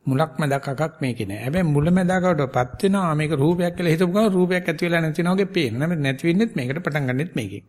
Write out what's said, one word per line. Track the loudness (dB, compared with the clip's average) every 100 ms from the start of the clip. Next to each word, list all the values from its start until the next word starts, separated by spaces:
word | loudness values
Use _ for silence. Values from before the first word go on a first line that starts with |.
මුලක් | 0 0 0 -2
මැදක් | -2 -2 -4
අකක් | -4 -6 -4
මේකේ | -6 -4 -6
නෑ. | -6
හැබැයි | -4 -2 2
මුල | 2 2
මැදකටපත් | 2 2 2 2 0 0 0 -2 0
වෙනවා | 0 2 0 0
මේක | 0
රූපයක් | 2 2 2 -2
කියලා | 0 0
හිතපු | 2 2
ගමන් | 2 2
රූපයක් | 2 2 0 -2
ඇති | -2
වෙලා | 0 2
නැති | 0 0
වෙනවා | 0 2
වගේ | 0
පේන. | 0 0 0
නමුත් | -2 0
නැති | -2 0
වෙන්නෙත් | 0 2 0
මේකට | -2 -4 -4
පටන් | -2 -2 0
ගන්නෙත් | -2 -2
මේකෙන්. | -4 -6 -10